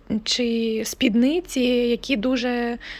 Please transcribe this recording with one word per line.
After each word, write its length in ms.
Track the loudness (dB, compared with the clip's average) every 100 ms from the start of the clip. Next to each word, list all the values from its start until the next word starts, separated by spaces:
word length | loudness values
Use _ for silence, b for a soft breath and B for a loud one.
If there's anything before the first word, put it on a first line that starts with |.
| -6 -4
чи 580 | -2 -2 0 0 0 -2 -4
спідниці, 760 | 0 2 4 4 2 -2 0
які 560 | 2 2 2 0 -2 -2
дуже, 640 | 0 0 0 -2 -2 -6 B B